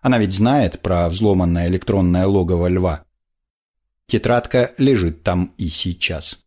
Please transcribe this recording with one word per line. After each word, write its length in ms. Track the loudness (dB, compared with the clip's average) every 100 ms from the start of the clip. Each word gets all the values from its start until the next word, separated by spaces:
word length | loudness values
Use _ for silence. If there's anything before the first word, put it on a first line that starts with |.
Она 180 | 0 0
ведь 140 | 0
знает 480 | 0 2 2 0 -2
про 260 | -2 0 0
взломанное 600 | 0 2 2 2 0 0
электронное 600 | -2 -2 0 2 2 2
логово 400 | 2 2 0 0
Льва. 380 | 0 0 -4 _ _ _ _ _ _ _ _ _ _ _
Тетрадка 680 | -4 0 0 0 0 -2 0
лежит 460 | 2 2 0 -2
там 300 | -4 -2 -2 _
и 120 | -8
сейчас. 720 | -6 -6 -6 -6 -8 -12 -16